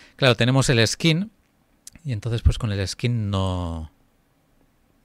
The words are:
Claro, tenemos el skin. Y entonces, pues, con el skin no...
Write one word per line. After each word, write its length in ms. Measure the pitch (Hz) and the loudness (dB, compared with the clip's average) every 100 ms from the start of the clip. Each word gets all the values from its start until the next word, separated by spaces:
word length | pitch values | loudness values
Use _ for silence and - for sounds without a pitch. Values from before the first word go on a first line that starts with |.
| - - | -20 0
Claro, 200 | 135 117 | 2 4
tenemos 340 | 117 135 127 | 2 2 4
el 180 | 117 110 | 2 2
skin. 440 | - 165 156 214 _ _ _ _ _ - - 147 | 2 0 0 -4 _ _ _ _ _ -20 -14 -8
Y 80 | |
entonces, 280 | 110 117 117 | -6 -4 0
pues, 160 | - - | 0 0
con 140 | 110 | -4
el 160 | 101 95 | -2 -4
skin 420 | - 123 120 101 | -4 -4 -2 -2
no... 600 | 98 95 90 87 82 80 _ _ _ _ _ _ _ _ _ _ _ | -2 -2 -4 -6 -8 -12 _ _ _ _ _ _ _ _ _ _ _